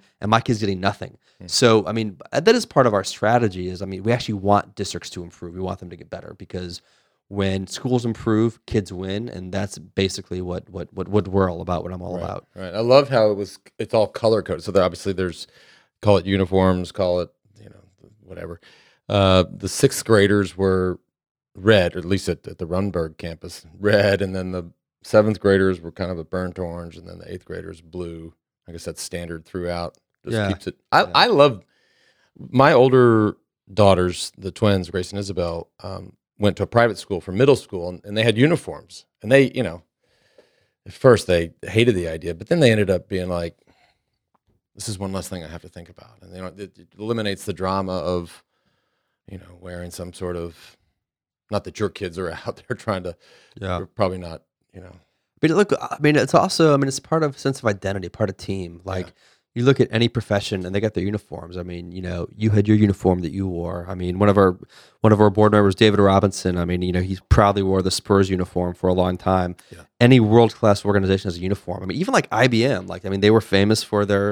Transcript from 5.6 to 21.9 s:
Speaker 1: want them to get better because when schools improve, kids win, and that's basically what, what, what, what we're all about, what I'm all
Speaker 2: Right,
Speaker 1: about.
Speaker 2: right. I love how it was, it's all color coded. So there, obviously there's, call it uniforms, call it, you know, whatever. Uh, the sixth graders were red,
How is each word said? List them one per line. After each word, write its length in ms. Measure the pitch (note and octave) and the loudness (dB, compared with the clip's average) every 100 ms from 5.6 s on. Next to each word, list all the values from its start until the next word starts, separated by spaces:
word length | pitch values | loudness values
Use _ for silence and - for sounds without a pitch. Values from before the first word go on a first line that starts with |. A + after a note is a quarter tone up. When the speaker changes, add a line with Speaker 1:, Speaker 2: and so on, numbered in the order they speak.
Speaker 1:
want 160 | F#2 F#2 | -10 -10
them 140 | F2 | -14
to 40 | E2+ | -18
get 140 | E2 | -16
better 240 | F2+ D#2+ - | -16 -16 -20
because 420 | F#2 F#2 F2+ F2 _ _ _ _ _ | -14 -12 -12 -14 _ _ _ _ _
when 360 | G2+ G2 G2 F#2+ | -4 -2 -2 -6
schools 400 | - B2+ B2 A#2 | -8 -2 -2 -2
improve, 580 | G#2+ - G#2+ A2+ - - | -6 0 2 0 -2 -6
kids 260 | A2 G2 | -4 -4
win, 340 | F2+ F#2+ G2+ A#2+ | -8 -8 -8 -8
and 240 | - F#2 | -12 -8
that's 280 | F#2+ G2 - | -6 -6 -10
basically 600 | F2+ - G2 - - F#2 | -12 -4 -4 -4 -10 -10
what, 300 | F2+ F2 - | -8 -8 -10
what, 240 | F2+ E2+ | -14 -14
what, 140 | - F2+ | -10 -2
what 200 | G#2 F#2+ | -2 0
we're 220 | G2 F#2 | 0 0
all 120 | E2+ | -2
about, 200 | F2+ F2 | -6 -6
what 100 | F2 | -6
I'm 100 | F2+ | -12
all 140 | F2+ F2+ | -10 -10
Speaker 2:
Right, 60 | |
Speaker 1:
about. 240 | F2 F#2 - | -10 -12 -14
Speaker 2:
right. 220 | - F#2 F#2+ | -16 -10 -4
I 60 | |
love 280 | A#2+ C3 C3+ | 6 6 6
how 220 | B2 G#2+ | 2 2
it 20 | G2+ | 0
was, 220 | G2 - _ - | -6 -12 _ -12
it's 140 | A2 | -2
all 140 | A2+ G#2 | 0 0
color 360 | - A2+ A2 | 0 0 0
coded. 200 | F#2 E2 | -2 -8
So 80 | G#2 | 0
there, 120 | F#2+ | 2
obviously 300 | F2+ F2 G2+ | 2 -2 -6
there's, 340 | F#2 F#2 E2 - _ _ _ _ _ | -4 -4 -6 -18 _ _ _ _ _
call 160 | G#2 G2 | 4 4
it 100 | F2+ | 4
uniforms, 640 | G2 F2+ F#2+ F#2 F2+ F2 | 0 2 2 2 2 -4
call 300 | - F#2 F2+ | -4 -2 -2
it, 80 | E2+ _ _ _ | -4 _ _ _
you 100 | G#2+ | -20
know, 400 | F#2+ F#2+ _ _ G#2+ | -20 _ _ _ _
whatever. 380 | F#2+ F2 E2+ E2+ _ _ _ _ - | -20 -16 -14 -16 _ _ _ _ -4
Uh, 360 | G#2 F#2+ F#2 F2 | 2 4 4 2
the 180 | - F#2+ | -4 -8
sixth 360 | - C#3 - - | 0 0 0 2
graders 500 | G#2+ G2+ G#2 F#2 F#2 | 4 4 2 -2 -2
were 440 | F#2+ F#2 F#2 F2 _ _ _ _ _ - | -2 0 -2 -6 _ _ _ _ _ -4
red, 400 | G2 G#2 F2 | 4 4 4